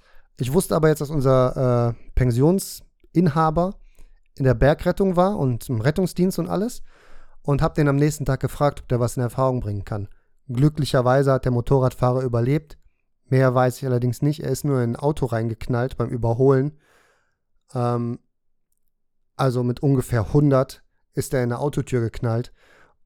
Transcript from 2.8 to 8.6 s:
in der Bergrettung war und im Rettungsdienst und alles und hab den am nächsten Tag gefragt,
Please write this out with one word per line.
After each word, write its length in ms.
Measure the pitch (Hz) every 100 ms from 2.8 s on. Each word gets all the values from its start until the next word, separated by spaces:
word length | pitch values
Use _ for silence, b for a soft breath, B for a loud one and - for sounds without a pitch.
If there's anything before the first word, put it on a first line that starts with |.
| - _ _ - 180 156 160 156 180 - - - - _ _ -
in 100 | 131
der 100 | 120
Bergrettung 600 | 131 160 175 175 196 180
war 220 | 185 208
und 320 | 135 120 -
im 100 | 117
Rettungsdienst 600 | 117 151 180 - 185 180
und 80 | 170
alles 340 | 175 226 - - b b b b b
und 180 | - 139
hab 140 | 160 160
den 120 | 147
am 100 | 139
nächsten 280 | 151 147 135
Tag 140 | 131
gefragt, 420 | 127 -